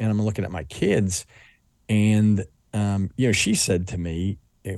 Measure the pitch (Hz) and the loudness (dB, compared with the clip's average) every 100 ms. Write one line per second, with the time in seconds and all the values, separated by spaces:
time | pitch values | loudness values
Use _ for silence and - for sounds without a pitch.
0 | 110 107 107 104 95 90 80 - - - | 0 0 0 -2 -4 -6 -10 -2 0 2
1 | 95 92 - - - _ _ _ - 107 | 0 -2 -8 -20 -20 _ _ _ -2 2
2 | 107 107 107 101 - _ _ 107 104 98 | 4 4 4 2 -2 _ _ -4 -2 -2
3 | 95 - 127 98 - 208 - 90 90 87 | -2 0 0 2 2 0 0 -2 -2 -6
4 | 85 82 95 101 _ _ 98 | -4 -4 -4 -6 _ _ -10